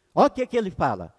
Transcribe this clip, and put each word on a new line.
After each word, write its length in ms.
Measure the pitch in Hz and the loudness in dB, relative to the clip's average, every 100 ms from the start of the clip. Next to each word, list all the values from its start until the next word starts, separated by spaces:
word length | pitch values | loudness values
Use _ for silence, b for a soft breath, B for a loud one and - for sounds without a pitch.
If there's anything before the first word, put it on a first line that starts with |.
| _ | _
Olha 140 | 170 262 | 2 2
o 40 | |
que 160 | 262 247 | 2 -4
que 100 | 233 | -2
ele 140 | 190 | -4
fala. 440 | - 143 95 82 | -2 -2 -2 -8